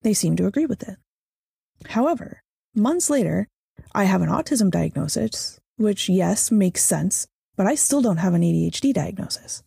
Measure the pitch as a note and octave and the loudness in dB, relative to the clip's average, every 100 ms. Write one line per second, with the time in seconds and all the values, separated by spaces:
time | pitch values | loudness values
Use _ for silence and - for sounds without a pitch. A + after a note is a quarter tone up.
0 | A3 G3+ E3 E3 F3+ A#3 D4+ G#3 - F#3+ | 0 0 0 0 0 0 -2 -4 -10 -18
1 | _ _ _ _ _ _ _ _ - A3 | _ _ _ _ _ _ _ _ -6 0
2 | C#4 D#4 - - _ _ _ A3+ A3 E4+ | 0 -2 -8 -18 _ _ _ 0 0 2
3 | - C#4+ E3+ E3+ G#3 _ _ - - - | 0 0 0 -2 -4 _ _ -20 -8 0
4 | G3 F#3 E3 - - C4 G3+ E3+ D#3+ - | 2 2 2 -2 -2 0 2 2 -2 -4
5 | D#3+ - A3 - - - _ - G#3+ G3+ | -4 -4 -4 -6 -10 -12 _ -2 -2 0
6 | - F#3 E3+ G#3+ - A3 F#3 - - D#3 | 0 2 2 0 2 2 2 2 0 0
7 | F3 - - _ _ - G3 D4 - C#4+ | -2 -2 -6 _ _ -2 0 2 0 2
8 | A#3+ E3 F#3 F3 E3+ E3 E3 - - - | 2 2 2 2 2 2 0 0 0 0
9 | D3 F#3+ - - - - | -4 -6 -8 -10 -12 -16